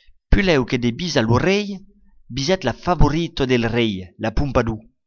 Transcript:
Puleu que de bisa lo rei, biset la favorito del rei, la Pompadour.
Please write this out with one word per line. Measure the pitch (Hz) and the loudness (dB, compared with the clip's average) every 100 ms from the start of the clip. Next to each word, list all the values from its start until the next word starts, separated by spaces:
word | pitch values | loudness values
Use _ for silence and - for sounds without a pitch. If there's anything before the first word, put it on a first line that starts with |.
| _ - - | _ -8 0
Puleu | 202 190 147 120 | 2 4 2 2
que | 127 | -2
de | 120 | -2
bisa | 120 175 143 | -4 -4 -2
lo | 113 120 | 2 2
rei, | 175 202 202 190 - _ _ _ - | 2 0 -2 -10 -16 _ _ _ -12
biset | 123 135 185 | -6 -2 -2
la | 123 | -2
favorito | - - 147 143 156 165 - 127 | -4 -2 2 2 2 -4 -2 0
del | 123 113 | 2 2
rei, | 117 113 92 90 - | 0 0 -2 -8 -8
la | 110 | -4
Pompadour. | 107 - 131 117 110 - _ | 0 0 0 0 -4 -10 _